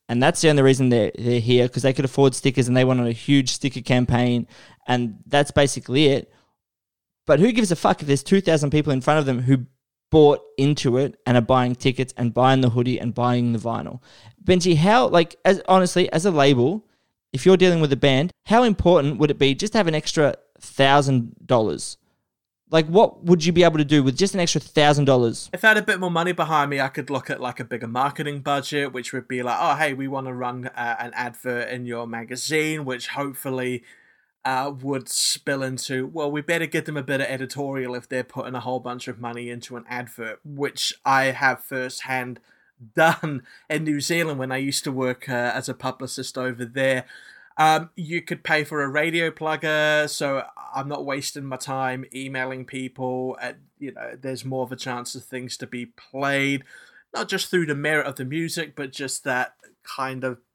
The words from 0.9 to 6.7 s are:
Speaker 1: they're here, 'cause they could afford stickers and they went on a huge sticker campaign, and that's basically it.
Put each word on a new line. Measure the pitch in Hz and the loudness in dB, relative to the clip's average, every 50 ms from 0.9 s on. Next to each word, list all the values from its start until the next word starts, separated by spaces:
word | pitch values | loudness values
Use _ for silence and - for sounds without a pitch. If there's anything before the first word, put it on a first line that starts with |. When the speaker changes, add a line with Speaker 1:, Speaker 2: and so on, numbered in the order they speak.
| 120 113 104 - - | 4 2 2 0 -2
Speaker 1:
they're | - 117 120 120 120 | -4 -2 0 0 0
here, | 110 120 123 123 135 | 2 4 4 4 4
'cause | 123 - 123 117 | 2 0 0 0
they | 135 | 2
could | - - 135 | 2 2 -2
afford | - - 139 139 135 127 | 0 2 4 4 4 2
stickers | - - 143 127 139 117 123 | 2 0 0 2 2 0 2
and | 123 | 2
they | 127 131 | 2 4
went | 131 127 127 | 4 2 2
on | 120 | 0
a | 117 | -2
huge | 117 - - - 143 139 131 123 | -4 -4 0 2 2 2 2 0
sticker | - - - 135 - 131 | -4 -4 -6 -6 -6 -6
campaign, | - - 127 127 123 - 123 120 123 120 120 120 - - - - - - - _ _ | -2 0 2 2 2 2 2 2 2 2 0 0 -2 -6 -14 -20 -20 -20 -20 _ _
and | - 127 123 120 113 98 - - | -2 0 0 0 -4 -6 -12 -6
that's | 110 135 143 147 - | 0 2 2 2 4
basically | - 151 143 131 - 127 - - 123 147 156 | 2 2 2 2 0 -6 -6 -2 2 4 4
it. | 135 139 117 - - _ _ _ _ _ _ _ _ | 4 4 2 -2 -8 _ _ _ _ _ _ _ _